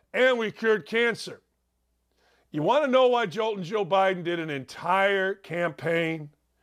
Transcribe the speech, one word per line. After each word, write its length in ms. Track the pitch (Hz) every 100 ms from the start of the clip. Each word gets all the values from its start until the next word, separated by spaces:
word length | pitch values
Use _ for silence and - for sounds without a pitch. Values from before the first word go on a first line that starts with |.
| _
And 240 | 196 254 247
we 140 | 220
cured 340 | - 226 214 143
cancer. 560 | 226 233 214 - - _ _ _ _ _ _ _ _ _ _ _
You 120 | 151
wanna 240 | 156 262 294
know 200 | 254 254
why 200 | 240 220
Joltin' 360 | 170 220 214
Joe 220 | 170 214 190
Biden 380 | 190 190 190
did 160 | 170 170
an 100 | 160
entire 840 | 143 127 - 165 190 196 196 190 196
campaign 960 | - 175 175 151 151 170 165 160 147 _ _ _